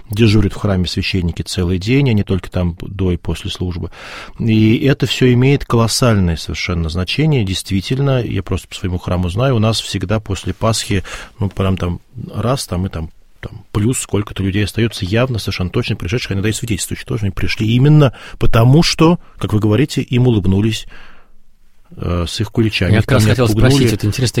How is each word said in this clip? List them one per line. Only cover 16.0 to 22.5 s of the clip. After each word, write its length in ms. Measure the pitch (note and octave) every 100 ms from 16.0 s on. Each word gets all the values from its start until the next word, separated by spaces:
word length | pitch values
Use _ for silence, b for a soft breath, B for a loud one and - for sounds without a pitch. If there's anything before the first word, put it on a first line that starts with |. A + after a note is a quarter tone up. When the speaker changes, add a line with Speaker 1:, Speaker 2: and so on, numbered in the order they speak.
| E2 A#2+ -
Speaker 1:
а 20 |
иногда 160 | G2 G2
и 40 |
свидетельствующих 520 | G#2+ A#2 F#2+ - - -
тоже, 180 | B2+ G2+
они 60 |
пришли 360 | - - - A2
именно 460 | A#2+ C#3 D3+ C#3 - B B
потому, 420 | - A#2 A#2 C#3+
что, 380 | E3+ - D#3+ F3 b b
как 160 | G2
вы 60 | G#2
говорите, 420 | G#2+ G#2 D3+ -
им 240 | - B2 B2+
улыбнулись, 600 | A2 F#2 F#2+ A2 A2 - B B B B B - - - - - E3+
э, 300 | F2 F2 E2+
с 120 | -
их 100 | G#2+